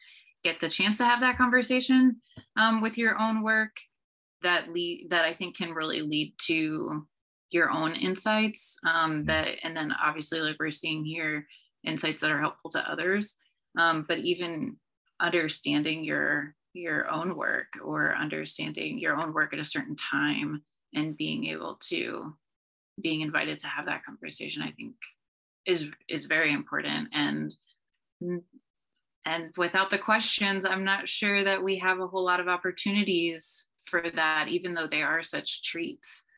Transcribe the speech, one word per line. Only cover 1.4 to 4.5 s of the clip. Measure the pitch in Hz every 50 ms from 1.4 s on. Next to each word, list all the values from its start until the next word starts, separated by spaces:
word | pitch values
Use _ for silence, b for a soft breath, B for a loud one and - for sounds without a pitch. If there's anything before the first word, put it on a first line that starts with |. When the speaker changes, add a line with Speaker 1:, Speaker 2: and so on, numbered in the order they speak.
| 247 240 240 254 233 - 254 254 254 - 262 254 254 254 226 B B B B B B B -
Speaker 1:
um, | 214 220 226 220 220
with | 214 226 220
your | 233 233 226 - -
own | 220 220 220 220
work | 214 220 220 220 220 214 - - - _ _ _ _ _ _ _ _ _ _ _
that | - 180